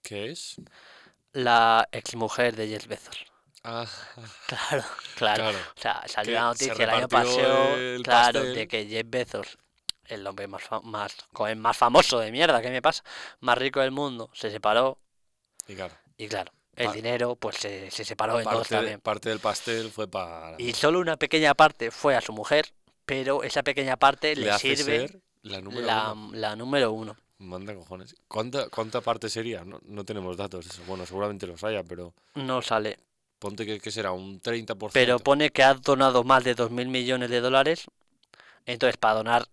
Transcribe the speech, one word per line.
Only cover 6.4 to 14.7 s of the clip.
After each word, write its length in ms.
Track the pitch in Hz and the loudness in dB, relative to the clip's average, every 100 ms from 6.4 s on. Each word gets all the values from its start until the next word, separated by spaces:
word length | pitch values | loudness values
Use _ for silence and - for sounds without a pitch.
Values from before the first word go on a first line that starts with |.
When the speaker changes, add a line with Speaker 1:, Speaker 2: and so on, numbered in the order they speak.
| 120 120 | 0 0
Speaker 1:
se 120 | 135 | -2
Speaker 2:
noticia 160 | 110 113 | 0 2
el 40 | |
año 120 | 113 | 2
Speaker 1:
repartió 340 | 123 127 123 127 | 4 4 4 4
Speaker 2:
pasado, 400 | 135 135 135 127 | 4 4 4 2
Speaker 1:
el 280 | 127 123 | -2 -4
Speaker 2:
claro, 360 | 123 117 120 120 | 4 6 8 4
Speaker 1:
pastel. 160 | 131 123 | -2 -4
Speaker 2:
de 120 | 110 | -4
que 180 | 113 104 | -4 -4
Jeff 200 | 110 113 | -6 -4
Bezos, 480 | 123 117 107 95 - _ _ - - - | -4 -4 -6 -10 -16 _ _ -12 -12 -14
el 200 | 107 98 | -10 -10
hombre 220 | 98 101 | -10 -12
más 160 | 95 | -12
fa-, 160 | - 110 | -8 -8
más, 340 | 113 107 101 - - | -8 -8 -8 -10 -18
joder, 240 | - 107 110 | -4 -4 0
más 180 | 113 - | -2 4
famoso 440 | 123 127 - 123 | 6 8 6 0
de 120 | 110 | 0
mierda, 300 | 123 165 123 | 2 4 4
¿qué 80 | 120 | 0
me 120 | 127 | 0
pasa? 220 | 139 - - - - - | 0 0 -12 -16 -16 -6
Más 160 | 127 120 | 2 2
rico 240 | 135 139 | 2 0
del 100 | 135 | 0
mundo, 380 | 131 143 120 110 | 0 -6 -6 -14
se 180 | - 110 | -10 -8
separó. 480 | 107 107 | -2 2